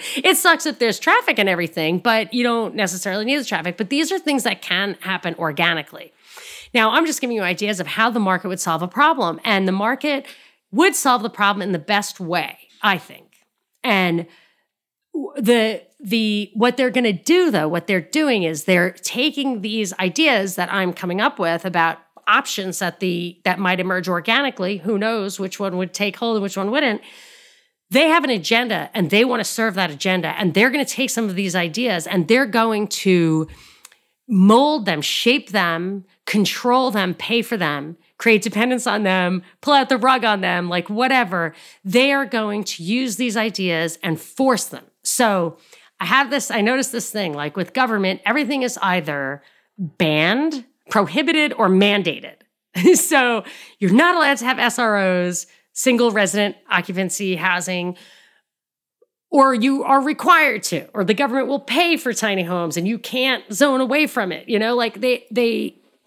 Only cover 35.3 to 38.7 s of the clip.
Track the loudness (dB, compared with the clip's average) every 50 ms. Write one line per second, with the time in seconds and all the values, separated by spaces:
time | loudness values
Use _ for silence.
35.3 | 2 2 0 -2 -2 0 0 0 -2 -2 -4 -6 -6 -8 -12 _ _ _ _ -2
36.3 | 0 0 0 0 -2 -2 0 2 2 2 2 0 0 0 -2 -2 -4 -6 -4 -2
37.3 | -2 -2 -2 -2 -4 -4 -2 -4 -4 -6 -8 -10 -14 -18 _ _ _ -2 2 4
38.3 | 4 4 2 -2 -2 0 0 0